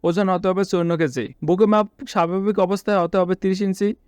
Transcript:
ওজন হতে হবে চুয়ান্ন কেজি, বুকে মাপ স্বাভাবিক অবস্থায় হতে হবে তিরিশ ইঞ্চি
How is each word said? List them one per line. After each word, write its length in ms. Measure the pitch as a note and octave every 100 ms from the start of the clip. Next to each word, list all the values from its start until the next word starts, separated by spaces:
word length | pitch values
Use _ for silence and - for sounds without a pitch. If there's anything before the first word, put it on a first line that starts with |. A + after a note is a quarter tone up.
ওজন 240 | E3 F3 F#3+
হতে 180 | F3+ F#3
হবে 120 | F#3
চুয়ান্ন 280 | F#3+ F3+ E3+ E3+
কেজি, 300 | D#3 C3 G#2+ -
বুকে 220 | D3+ F3+ G#3
মাপ 200 | G#3+ G#3+ _ C4+
স্বাভাবিক 440 | G#3 E3+ F#3 G3 G#3
অবস্থায় 400 | F#3 G3 - G3+
হতে 140 | E3+ F#3+
হবে 160 | F3+ F#3
তিরিশ 180 | F#3+ F#3+
ইঞ্চি 280 | G3+ F#3+ G3+ A3+